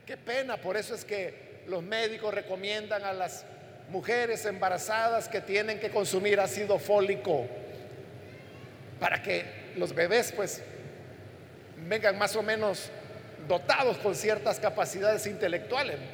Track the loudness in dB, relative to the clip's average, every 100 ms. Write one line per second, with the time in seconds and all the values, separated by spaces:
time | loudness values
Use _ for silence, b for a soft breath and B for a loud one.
0 | -10 -10 -2 -2 0 -2 0 -2 -2 -6
1 | -4 -2 -2 -8 -16 -16 -6 -4 -2 0
2 | 0 0 -2 -2 -2 -4 -2 -2 -2 -2
3 | -2 -2 -4 -4 -14 -18 -18 -18 -8 -6
4 | 0 2 2 0 -2 0 2 2 0 2
5 | 4 2 0 -4 0 2 2 -2 0 0
6 | 2 2 6 6 4 2 2 2 6 6
7 | 6 2 2 2 0 -8 -10 -12 -12 -14
8 | -14 -14 -16 -16 -16 -16 -16 -16 -16 -2
9 | 0 0 0 -2 -2 -12 -10 -4 -2 2
10 | 4 4 4 -2 -2 -4 -10 -12 -14 -14
11 | -16 -16 -16 -16 -18 -18 -18 -12 -2 4
12 | 4 4 2 2 2 2 2 0 -6 -10
13 | -12 -14 -14 -12 0 2 4 4 4 4
14 | 0 2 2 2 2 2 2 2 0 2
15 | 2 4 -2 0 0 0 0 0 0 -4
16 | -8